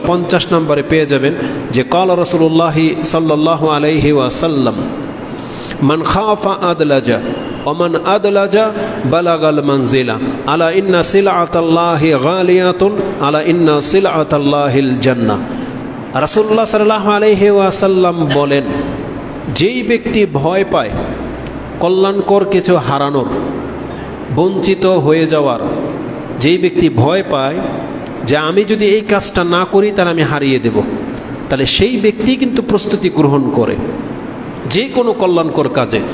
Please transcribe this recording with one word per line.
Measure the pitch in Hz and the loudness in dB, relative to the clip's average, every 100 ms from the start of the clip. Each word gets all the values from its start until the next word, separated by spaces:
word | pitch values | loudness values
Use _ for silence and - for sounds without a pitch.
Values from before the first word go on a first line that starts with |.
| 165 | 0
পঞ্চাশ | 175 170 175 - | -2 0 0 2
নম্বরে | 170 156 147 147 | 0 2 0 2
পেয়ে | 160 147 | 0 2
যাবেন | 139 139 170 - - - | 2 0 -2 -4 -6 -4
যে, | 120 | -2
"ক্বালা | 127 170 185 175 | 0 2 2 2
রাসূলুল্লাহি | 175 170 160 160 165 156 160 - | 2 2 2 2 2 2 0 0
সাল্লাল্লাহু | 156 165 160 151 156 160 156 | -2 0 0 2 2 2 0
আলাইহি | 147 151 156 139 | 2 2 2 2
ওয়াসাল্লাম, | 147 127 - 165 143 120 101 - - - - - - - - - - | 2 0 -2 -2 0 0 -2 -6 -8 -10 -10 -12 -12 -12 -12 -10 -2
মান | 139 160 | 0 0
খাফা | 160 190 214 208 196 190 | 0 0 0 0 0 -2
আদলাজা, | 180 165 151 139 120 113 - - - - 143 | -2 0 2 2 2 -2 -2 -6 -8 -8 -4
ওয়া | |
মান | 160 175 165 190 | -2 0 -2 0
আদলাজা | 208 202 202 196 202 220 214 - - 131 | 0 2 2 2 2 0 -2 -6 -4 0
বালাগাল | 160 175 165 156 151 | 0 2 2 2 2
মানজিলা, | 143 139 123 131 123 113 - - - | 2 2 2 2 0 -2 -4 -4 -2
আলা | 156 165 | 0 0
ইন্না | 185 196 175 | 0 2 2
সিলআতাল্লাহি | 156 196 196 180 170 170 165 170 170 160 160 143 | 2 2 2 2 0 0 2 2 2 2 2 2
গালিয়াতুন, | 139 185 180 180 180 180 190 208 - - | 2 0 2 4 2 2 0 0 -4 -2
আলা | 143 151 | 0 0
ইন্না | 156 170 160 147 | 2 2 4 2
সিলআতাল্লাহিল | 143 196 190 156 151 147 143 143 143 135 135 123 | 2 2 2 0 0 0 2 2 2 2 2 2
জান্নাহ।" | 127 120 113 98 82 - - - - - - 131 | 0 2 0 -2 -4 -8 -8 -10 -10 -10 -6 -4
রাসূলুল্লাহ | 151 214 214 220 220 | 0 2 2 2 2
সাল্লাল্লাহু | 214 214 220 202 | 2 2 2 2
আলাইহি | 208 214 196 202 | 2 4 4 4
ওয়াসাল্লাম | 202 190 185 196 185 180 170 151 | 4 4 2 2 4 2 2 0
বলেন, | 143 143 139 135 139 139 - - - - - - 120 | 0 2 0 0 -4 -6 -8 -8 -10 -10 -10 -6 0
যেই | 180 254 | 0 0
ব্যক্তি | 226 233 233 226 196 | 0 0 0 0 0
ভয় | 139 156 190 190 | 0 0 0 0
পায় | 175 113 - - - - - - - - - | 0 0 -4 -6 -8 -8 -10 -10 -10 -10 -2
কল্যাণকর | 170 190 196 196 190 202 196 | 0 2 2 0 2 2 2
কিছু | 190 180 175 | 0 2 2
হারানোর, | 120 139 143 143 120 - - - - - - - - - - 127 | 2 0 0 0 -2 -4 -6 -6 -8 -10 -10 -10 -12 -10 -4 0
বঞ্চিত | 180 196 190 185 190 | 0 2 0 2 2
হয়ে | 185 143 160 156 | 2 4 2 2
যাওয়ার, | 156 139 117 104 - - - - - - - | 2 0 0 -4 -6 -6 -6 -8 -10 -10 -2
যেই | 131 180 | 0 2
ব্যক্তি | 175 175 165 | 0 2 2
ভয় | 120 131 185 190 | 2 2 0 0
পায় | 143 135 170 - - - - - - - | -2 -2 -4 -6 -6 -8 -10 -10 -8 -2
যে | 147 | 0
আমি | 156 185 | 2 2
যদি | 208 220 208 | 2 2 2
এই | 214 | 2
কাজটা | 208 202 - 190 | 2 0 0 -2
না | 170 175 185 | 0 0 2
করি | 196 208 202 | 2 2 2
তাহলে | 175 | 0
আমি | 165 | 0
হারিয়ে | 147 147 139 127 | 0 0 2 2
দেব, | 113 104 - - - - - - - | 0 0 -2 -4 -8 -10 -10 -10 -4
তাহলে | 139 135 | -2 0
সেই | - 202 240 | 2 2 2
ব্যক্তি | 214 202 214 262 | 0 2 0 0
কিন্তু | 254 254 | 0 0
প্রস্তুতি | - 208 - 202 185 | 0 0 0 -2 0
গ্রহণ | 156 143 139 123 | 2 2 2 0
করে | 120 107 - - - - - - - - - 123 | 0 0 -2 -4 -6 -8 -10 -12 -12 -12 -10 -4
যে | 156 269 254 | -2 0 0
কোনো | 240 | 0
কল্যাণকর | 196 185 170 160 147 135 | 2 2 2 0 0 0
কাজে, | 135 117 220 - | 0 0 -2 -4